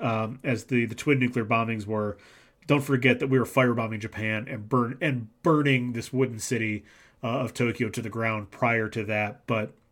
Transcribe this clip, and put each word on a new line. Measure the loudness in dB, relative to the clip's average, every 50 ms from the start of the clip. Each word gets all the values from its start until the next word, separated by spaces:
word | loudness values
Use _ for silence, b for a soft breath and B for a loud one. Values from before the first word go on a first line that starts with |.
um, | -2 -2 0 0 -2 -4 -6 -6 -4
as | -4 -4 -4 -2
the, | -2 0 0 0
the | 0 -4
twin | -2 0 2 2 4
nuclear | 2 2 0 0 0
bombings | 0 2 0 0 0 -2 -6 -4
were, | -4 -2 -2 -2 -2 -4 -8 b b b b b b b b b
don't | 0 2 2
forget | 2 2 2 4 6 4 4 4
that | 2 2
we | 2 2
were | 2
firebombing | 2 2 2 4 4 2 0 -2 -4 -4 -6
Japan | -8 -8 -8 -6 -4 -2 -2 -4 -4 -8
and | -10 -10 -4 0
burn-, | 0 2 2 0 -2 -2
and | -2 -2 -2 -2 -4 -8 _ _ 2
burning | 4 4 4 4 4 4 2 2 -2 -4
this | -6 -6 -4 0
wooden | 0 0 0 -2 -4
city, | -4 -2 -2 0 0 -2 -4 -4 -8 b b b b b b b b
uh, | -4 -2 -2
of | -4 -4 -2
Tokyo | 0 0 0 0 0 -2 -2
to | -2 -4
the | -6 -6
ground | -4 -2 -2 0 -2 -2 -4 -8
prior | -6 -2 0 2 2 2 0 -2
to | -2 -4 -4
that. | -2 -2 -2 -2 -2 -6 -6 _
But | -2 -2 0 -2 -4 -8 _ _ _